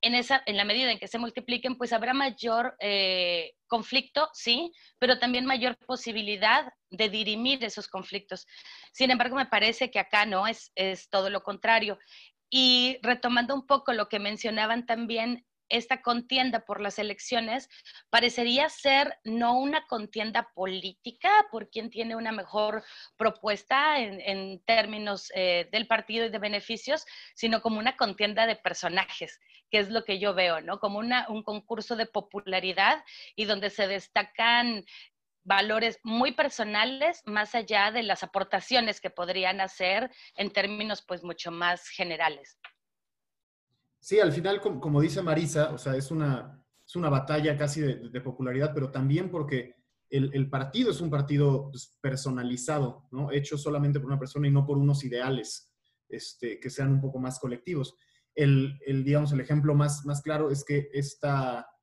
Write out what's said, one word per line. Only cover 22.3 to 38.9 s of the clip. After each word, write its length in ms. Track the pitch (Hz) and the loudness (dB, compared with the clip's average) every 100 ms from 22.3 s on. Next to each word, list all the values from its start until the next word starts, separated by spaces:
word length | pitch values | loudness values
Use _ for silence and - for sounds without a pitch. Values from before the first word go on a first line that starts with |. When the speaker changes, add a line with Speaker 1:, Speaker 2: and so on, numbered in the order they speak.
Speaker 1:
mejor 520 | 220 185 208 214 214 - - - _ | -6 -4 0 0 -2 -8 -20 -20 _
propuesta 840 | 226 226 214 208 - 262 302 302 | 0 0 -2 -2 2 2 4 2
en, 220 | 226 196 | 0 -6
en 420 | - 196 190 190 - | -4 -4 -4 -10 2
términos, 680 | 226 214 214 208 202 - | 2 2 -2 -4 -6 -6
eh, 340 | - 185 175 170 | -2 2 2 0
del 160 | 214 233 | -2 0
partido 400 | 226 - 220 226 | 0 0 -4 -2
y 20 | |
de 80 | 214 | -2
beneficios, 680 | 208 208 - 226 - 311 - - - | -4 -4 -4 -8 -2 -4 -4 -20 -20
sino 300 | - 226 226 | -4 0 2
como 160 | 233 214 | 0 0
una 180 | 226 262 | -2 0
contienda 480 | 226 190 208 208 226 | -2 0 -2 2 2
de 100 | 214 | 2
personajes, 840 | 180 175 175 175 185 - 160 - _ - _ | -4 -4 -2 0 -2 -4 -12 -14 _ -20 _
que 80 | 214 | 0
es 100 | 196 | 2
lo 140 | 226 | -2
que 160 | 220 190 | -2 0
yo 160 | 202 185 | 0 2
veo, 260 | 180 165 | 2 2
¿no? 180 | 165 202 | -2 -4
Como 200 | 202 202 | -2 -2
una, 260 | 233 247 233 | 0 -2 -2
un 120 | 220 | -8
concurso 540 | 214 214 - 226 208 226 | -8 -10 -8 -8 -6 -4
de 100 | 226 | -2
popularidad 1000 | - 196 202 202 185 185 180 196 - - - - - | -4 -6 -12 -4 -2 -2 2 4 2 -2 -20 -18 -8
y 100 | 214 | -2
donde 260 | 202 202 | -2 -2
se 160 | 196 196 | -2 -2
destacan 1000 | 196 - - 196 - 226 240 240 220 180 - - _ _ _ | -2 -2 -4 -4 0 2 4 2 -2 -8 -20 -20 _ _ _
valores 560 | 185 196 214 220 226 - | 0 2 2 2 0 -4
muy 300 | 226 226 262 | -4 0 0
personales, 880 | 294 294 - 214 208 226 269 302 349 - | 2 -2 0 -2 0 0 2 0 0 -4
más 300 | 208 208 240 | -2 -2 -4
allá 340 | 196 208 202 | 0 2 2
de 140 | 226 | 0
las 180 | 220 190 | -2 -2
aportaciones 800 | 175 196 190 190 - 254 226 | -2 -4 -2 -2 2 2 2